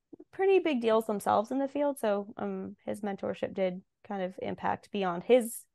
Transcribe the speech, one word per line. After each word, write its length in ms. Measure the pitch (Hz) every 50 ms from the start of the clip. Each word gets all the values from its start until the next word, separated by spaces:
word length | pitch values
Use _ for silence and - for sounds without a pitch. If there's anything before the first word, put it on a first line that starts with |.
| _ - - - - _
pretty 280 | - - 381 381 392 370
big 220 | 330 330 294 240
deals 240 | 233 220 220 226 226
themselves 440 | - 214 202 - 202 208 202 214 -
in 80 | 262 269
the 80 | 277
field. 320 | 269 - 285 294 285 269 -
So, 340 | - 220 202 202 202 202 -
um, 380 | - 202 202 190 190 190 196 202 _ -
his 160 | - 214 208
mentorship 520 | 208 202 196 - - 180 170 - - - -
did 300 | 196 190 185 180 185 - _ _ _ _
kind 180 | - 208 196
of 160 | 185 185 185 -
impact 500 | - 202 190 - - 190 - - - -
beyond 320 | - 208 190 185 170 175 185
his 400 | - 240 254 220 233 - - - _